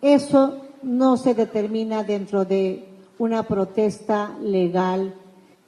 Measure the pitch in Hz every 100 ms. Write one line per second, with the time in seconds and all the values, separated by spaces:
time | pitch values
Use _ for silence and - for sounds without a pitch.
0 | 277 285 277 277 277 - - - 262 247
1 | 262 247 254 226 214 220 214 220 220 220
2 | 202 202 196 202 185 196 190 190 - -
3 | - - 226 226 220 202 190 - 214 -
4 | - 208 208 - 214 190 175 185 185 185
5 | 190 190 - - _ _